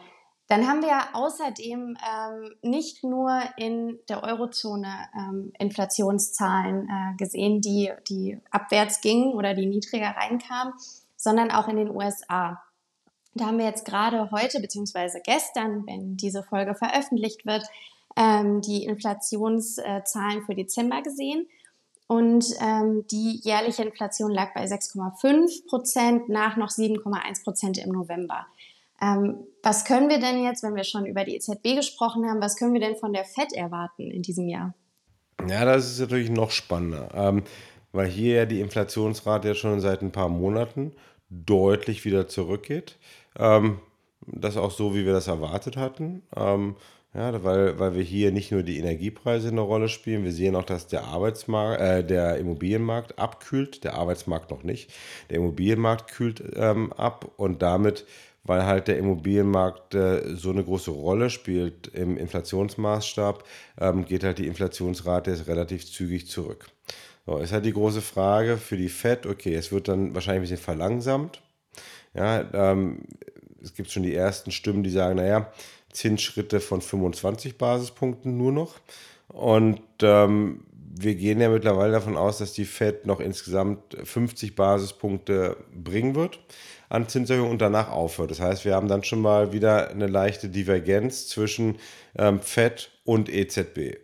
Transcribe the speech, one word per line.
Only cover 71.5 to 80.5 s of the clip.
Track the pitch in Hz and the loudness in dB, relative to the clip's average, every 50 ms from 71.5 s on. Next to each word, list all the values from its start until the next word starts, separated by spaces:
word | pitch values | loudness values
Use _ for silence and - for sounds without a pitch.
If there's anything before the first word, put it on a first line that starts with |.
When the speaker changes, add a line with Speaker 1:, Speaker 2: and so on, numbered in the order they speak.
| _ _ _ _ _ - - - - - - _ _ | _ _ _ _ _ -20 -20 -20 -20 -20 -20 _ _
Speaker 2:
Ja, | - 95 107 113 107 - - - | -2 0 0 2 0 -2 -2 0
ähm, | 98 98 95 95 98 95 87 - 50 - - - - - - - - - - - _ - | 2 4 4 4 4 2 0 -4 -6 -12 -16 -20 -20 -20 -20 -20 -20 -20 -20 -20 _ -20
es | 87 - | -18 -10
gibt | - 95 - | -10 -10 -6
schon | - 98 92 | -4 -2 -2
die | 90 71 | 0 0
ersten | 85 92 98 98 - - 98 | 0 0 0 0 -4 -8 -10
Stimmen, | 92 - - 104 101 101 101 | -10 -6 -2 0 0 0 0
die | 95 | 2
sagen, | 90 95 92 90 92 | 2 2 2 4 2
"Na | 92 90 | 2 4
ja, | 95 104 107 107 107 - - - - - - _ _ | 4 4 2 2 -2 -12 -20 -20 -20 -20 -20 _ _
Zinsschritte | _ - - 117 107 104 - - - - 101 - 104 101 | _ -4 0 0 0 0 -2 -4 -4 -6 -4 0 0 -2
von | - - 98 90 | 0 0 -4 -4
fünfundzwanzig | 87 - - 98 92 90 82 - - 95 98 - - 135 120 _ | -4 -4 -2 0 0 0 -2 -2 -2 -2 -2 -2 -8 -12 -6 _
Basispunkten | 123 120 120 123 123 117 - - 139 131 123 120 - 131 123 120 | 0 2 2 0 -2 -6 -6 -4 -2 -2 -2 -4 -6 -4 -2 2
nur | 123 131 | 2 2
noch." | 139 147 165 170 - - _ - - - - - - _ _ _ | 2 0 -2 -4 -8 -20 _ -20 -20 -20 -20 -20 -20 _ _ _
Und, | - - - 123 110 110 110 110 107 104 - _ _ _ 107 | -10 -2 4 6 8 8 8 6 4 2 -4 _ _ _ 8
ähm, | 104 104 104 104 101 104 104 104 95 | 10 10 10 10 8 6 4 2 0